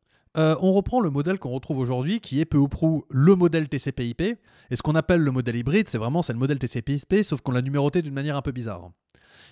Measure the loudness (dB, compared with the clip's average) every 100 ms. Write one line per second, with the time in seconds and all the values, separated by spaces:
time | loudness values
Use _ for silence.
0 | _ _ _ 0 2 4 2 2 2 0
1 | 0 0 -2 -4 -4 -6 -4 -2 -2 -2
2 | -2 -4 -2 -2 2 2 2 2 0 0
3 | -2 4 6 6 4 2 -2 -4 -4 -4
4 | -4 -2 -4 -4 _ _ -8 -4 0 2
5 | 4 2 2 0 -2 -2 0 0 0 -2
6 | -2 -2 -2 -2 -2 -2 -4 -6 -4 -4
7 | 0 0 0 -4 -2 -2 -2 0 0 0
8 | -4 -6 -6 -6 -6 -6 -8 -10 -14 -20
9 | _ _ _ -20 -16